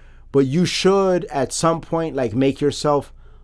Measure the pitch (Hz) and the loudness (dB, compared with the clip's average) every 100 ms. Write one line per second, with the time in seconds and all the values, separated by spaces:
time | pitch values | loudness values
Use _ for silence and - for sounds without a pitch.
0 | - - - 139 135 151 175 - 185 196 | -20 -20 -2 0 2 2 0 2 2 4
1 | 190 180 175 143 123 - 165 165 - 165 | 2 0 -2 -4 -4 -2 0 -2 -4 -4
2 | 160 131 123 107 135 135 147 - 151 143 | -4 -4 -4 0 0 0 -2 0 0 0
3 | - - - - | -2 -12 -20 -20